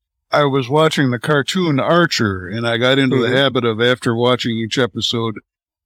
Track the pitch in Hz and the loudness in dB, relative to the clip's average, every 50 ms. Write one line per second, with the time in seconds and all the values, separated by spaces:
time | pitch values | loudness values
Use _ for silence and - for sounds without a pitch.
0 | _ _ _ _ _ - - 147 147 139 131 139 123 117 139 151 160 156 - 160 | _ _ _ _ _ -2 0 0 2 2 0 -2 -2 0 2 2 2 2 2 2
1 | 139 131 - 120 - - 151 143 127 - - 190 180 165 143 131 107 120 165 175 | 0 0 0 -2 -2 0 0 0 0 -2 -2 -2 0 0 0 0 2 2 2 2
2 | 170 160 - - 120 101 95 92 92 90 104 117 117 117 117 113 123 127 135 139 | 2 2 0 0 0 0 -2 -4 -8 -10 -8 -6 -4 -2 -2 0 2 2 2 2
3 | 135 127 127 123 117 113 120 135 139 135 120 127 117 117 110 107 120 123 127 - | 2 2 2 0 0 2 2 2 2 2 0 0 0 0 0 2 2 2 0 0
4 | - 127 113 117 120 123 127 120 - 123 113 113 113 104 - 139 123 101 - 113 | -2 -2 -2 0 2 0 0 0 -2 -4 -4 -4 -6 -4 -2 -2 -2 -2 -2 -4
5 | 107 - - 117 113 113 104 - - _ _ _ _ _ _ _ _ | -6 -4 -4 -4 -4 -4 -6 -10 -14 _ _ _ _ _ _ _ _